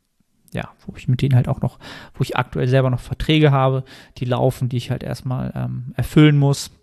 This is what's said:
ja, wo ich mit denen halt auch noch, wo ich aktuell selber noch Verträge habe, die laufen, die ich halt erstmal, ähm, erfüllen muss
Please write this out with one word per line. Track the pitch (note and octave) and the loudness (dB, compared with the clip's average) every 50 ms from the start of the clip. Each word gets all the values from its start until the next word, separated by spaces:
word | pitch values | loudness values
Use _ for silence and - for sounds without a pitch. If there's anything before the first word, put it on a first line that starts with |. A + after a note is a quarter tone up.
| _ _ _ _ _ _ _ _ _ _ | _ _ _ _ _ _ _ _ _ _
ja, | - - - - - _ - | -12 -10 -10 -12 -16 _ -18
wo | G2 - | -18 -16
ich | - - | -8 -2
mit | - B2+ B2+ | -2 0 0
denen | C3 C#3 C3 | 2 2 2
halt | A#2+ - | 2 2
auch | - - - | 0 -4 -4
noch, | - - - - - - - - - - - | -4 -6 -6 -10 -20 -20 -20 -20 -20 -18 -8
wo | - C3+ | -8 -6
ich | - - | -4 -2
aktuell | - B2 - - D#3 C3 | -4 -4 -4 -4 -2 0
selber | B2 C3 C3+ C3 B2+ | 2 2 2 2 2
noch | B2 A#2+ | -2 -4
Verträge | - - - - - - D#3 D#3 D3+ C#3+ | -6 -8 -8 -6 0 2 4 6 6 4
habe, | C#3 C3+ C3 C3+ C3+ C3 B2+ - - - - _ - | 4 4 2 2 0 -2 -6 -8 -18 -20 -20 _ -10
die | - C3 | -8 -4
laufen, | B2 B2 A#2+ C3 C3 - - B2+ | -2 0 0 0 0 0 -2 -4
die | A#2+ C3 | -4 -4
ich | A#2+ - - | -4 -4 -4
halt | B2 - - | -6 -6 -6
erstmal, | - - - - B2+ B2+ B2+ B2 B2+ - | -8 -10 -8 -6 -8 -6 -6 -6 -6 -6
ähm, | B2+ B2+ B2 B2+ B2+ B2 C3+ - | -6 -6 -6 -6 -8 -10 -10 -6
erfüllen | - A#2+ - - D#3+ D3+ D3+ D3 C#3+ | -6 -6 2 4 6 6 8 6 6
muss | C#3 C#3 C#3 - - - - _ | 4 2 2 -2 -6 -14 -16 _